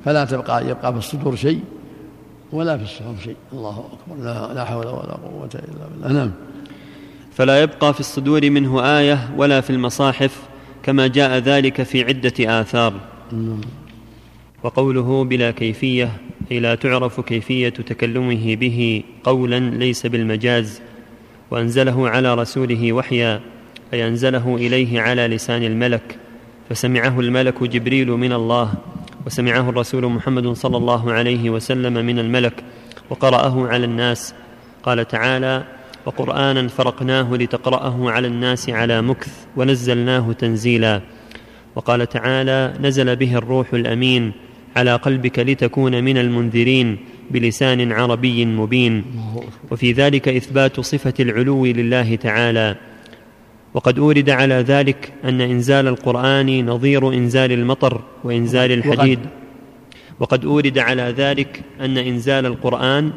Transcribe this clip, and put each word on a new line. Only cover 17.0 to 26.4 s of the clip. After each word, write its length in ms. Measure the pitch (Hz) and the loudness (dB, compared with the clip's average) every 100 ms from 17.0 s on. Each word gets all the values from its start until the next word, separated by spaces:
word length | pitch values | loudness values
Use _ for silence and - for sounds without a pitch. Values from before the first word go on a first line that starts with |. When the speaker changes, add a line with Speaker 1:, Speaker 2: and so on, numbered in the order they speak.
| 123 120 | 0 -4
Speaker 2:
كيفية 480 | 117 113 - 127 123 | -4 -4 -2 -2 -2
تكلمه 840 | 117 113 113 117 123 127 117 113 110 | -4 -10 -4 -2 -2 -2 -2 -2 0
به 480 | 123 120 117 107 - - | 0 0 0 -2 -6 -4
قولا 360 | 127 131 123 123 | 0 0 0 0
ليس 460 | 123 117 127 117 123 | -2 -2 -2 -2 -2
بالمجاز، 760 | 120 110 107 120 120 107 - - - - - - - - | -2 -2 0 0 0 -2 -10 -20 -20 -20 -20 -20 -20 -8
وأنزله 580 | 117 117 123 131 127 123 | -4 0 2 2 2 2
على 260 | 120 127 117 | 2 2 0
رسوله 580 | 117 139 127 117 117 | -2 -4 -2 0 0
وحيا، 480 | 117 127 123 117 107 - - - - - | -2 -2 0 0 -2 -8 -20 -20 -20 -8
أي 140 | 120 113 | -4 -2
أنزله 480 | 117 131 127 123 120 | 0 0 0 -2 -2
إليه 460 | 120 127 123 117 | 0 0 0 0
على 260 | 113 123 117 | 0 0 0
لسان 360 | 113 - 120 | -2 -2 -2
الملك، 540 | 117 113 123 117 - - - - | -2 0 0 -2 -4 -18 -20 -20